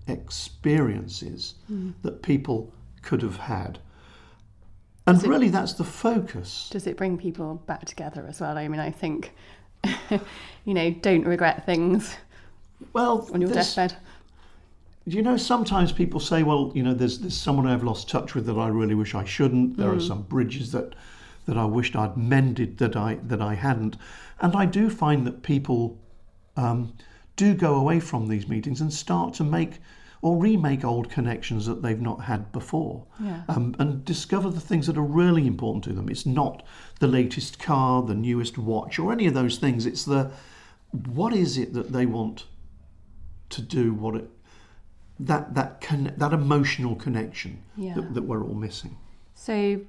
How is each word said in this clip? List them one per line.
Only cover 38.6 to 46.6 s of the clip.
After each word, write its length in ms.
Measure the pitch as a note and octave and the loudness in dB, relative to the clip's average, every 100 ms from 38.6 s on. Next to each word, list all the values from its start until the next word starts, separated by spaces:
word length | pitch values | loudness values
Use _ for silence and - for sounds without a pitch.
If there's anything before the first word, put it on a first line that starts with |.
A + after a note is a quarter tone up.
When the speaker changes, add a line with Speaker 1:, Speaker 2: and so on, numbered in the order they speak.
| A2 A2 - - | -2 -2 -2 -4
Speaker 1:
or 140 | F3 | -2
any 140 | A#3 F#3+ | 2 2
of 80 | |
those 240 | C3+ B2 - | 4 2 2
things. 280 | C#3 A#2+ A2+ | 0 2 -2
It's 180 | - | -4
the, 280 | - C#3 C3+ - - - - - - | 0 0 0 -6 -20 -20 -20 -20 -10
what 420 | - B2+ B2 G#3+ | -8 -6 -2 0
is 260 | A3+ E3 B2+ | 2 2 0
it 160 | A#2 | -4
that 180 | A#2+ - | -4 -4
they 140 | C3 B2 | 0 0
want 400 | A2+ A2 - - - - - - - - - - - - | 0 -4 -6 -14 -18 -18 -20 -20 -20 -20 -16 -16 -16 -12
to 120 | - | -12
do, 300 | A2 C#3 A#2 | -4 0 2
what 240 | G#2+ A2 A2 | 0 -2 -4
it, 140 | A2 - - - - - - - - - | -8 -16 -20 -20 -20 -20 -20 -20 -20 -8
that, 340 | C#3 D3+ - | -2 -2 0
that 260 | C3+ - - | -4 -4 -6
con-, 300 | - D3 C#3 C#3 | -4 -2 -2 -2
that 160 | D3 | 0
emotional 640 | D#3+ C#3+ D3 | 2 4 4